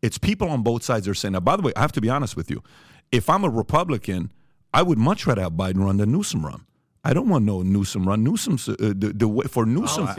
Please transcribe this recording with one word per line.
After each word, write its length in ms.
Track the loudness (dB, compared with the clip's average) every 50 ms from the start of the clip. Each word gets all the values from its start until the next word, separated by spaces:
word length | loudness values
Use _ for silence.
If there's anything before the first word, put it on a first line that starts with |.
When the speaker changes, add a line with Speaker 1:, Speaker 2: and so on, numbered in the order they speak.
Speaker 1:
It's 160 | -4 -4 -2
people 300 | -2 -2 -2 0 0 -2 -2
on 140 | -2 0 0
both 200 | 0 0 -2 -2
sides 240 | -2 -2 -2 0
are 60 | -2 -4
saying 200 | -4 -4 -2 -2
that. 80 | 0
By 140 | 2 2 2
the 60 | 2 0
way, 100 | -2 0
I 60 | 0
have 100 | 0 0 0
to 80 | 0
be 80 | 0 0
honest 260 | 0 0 -2 -4 -6
with 140 | -8 -8 -8
you. 100 | -8 -10 -10 _ -20 -20 -20 -20 -20 -18 _ -2
If 180 | -2 0 2 2
I'm 140 | 2 2 2
a 60 | 0
Republican, 800 | 0 0 -2 2 2 0 2 0 -2 -4 -4 -4 -4 -4 -4 -6 -10 _ _ _ _ _ _ 0 2
I 80 | 2 4
would 140 | 4 4
much 280 | 4 4 2 2 0 0
rather 160 | 0 0 0
have 120 | 0 -4 -2
Biden 300 | -2 -2 0 0 0 2
run 140 | 2 2
than 140 | 2 2 2
Newsom 340 | 2 0 -2 -2 -4 -4 -4
run. 200 | -6 -10 -12 -20 _ _ _ _ _ _ _ 0
I 100 | 0 2
don't 140 | 2 2
want 160 | 2 2 4 2
no 160 | 2 0 0 0
Newsom 440 | 2 2 2 0 -2 -2 -2 0
run. 160 | 0 2 2 2
Newsom's, 460 | 2 0 0 0 -2 -2 -2 -2 -4
uh, 60 | -4 -2
the, 320 | 0 0 0 0 -2 -2 0
the 140 | 0 0
way, 180 | 2 2 0 -2
for 180 | -2 -2 0 0
Newsom. 420 | 2 0 0 -2 -2 -2 -2 -2
Speaker 2:
Oh, 80 | -4 -4